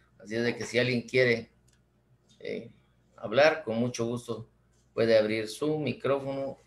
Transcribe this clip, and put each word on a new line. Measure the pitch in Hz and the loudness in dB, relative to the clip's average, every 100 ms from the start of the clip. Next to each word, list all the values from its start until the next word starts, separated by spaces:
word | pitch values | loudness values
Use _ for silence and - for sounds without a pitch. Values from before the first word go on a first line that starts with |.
| _ _ | _ _
Así | 104 113 | -6 -2
es | 120 | -2
de | 117 | -2
que | 104 | -2
si | 117 | 0
alguien | 123 123 | 2 0
quiere, | - 127 123 113 113 _ _ _ _ _ _ _ _ _ | 0 4 4 2 -4 _ _ _ _ _ _ _ _ _
eh, | 53 52 - - _ _ _ - | -10 -10 -12 -20 _ _ _ -14
hablar, | 104 120 156 156 | -2 4 4 4
con | - 113 | -4 -2
mucho | 123 120 117 | -2 -2 -4
gusto | 120 - 117 117 _ _ _ _ - | -4 -8 -12 -12 _ _ _ _ 0
puede | 117 110 | 4 6
abrir | 107 110 107 | 4 -2 -4
su | - 151 156 | -4 -2 -2
micrófono | 135 120 127 139 135 135 135 - | -4 -2 -2 -2 -2 -6 -8 -10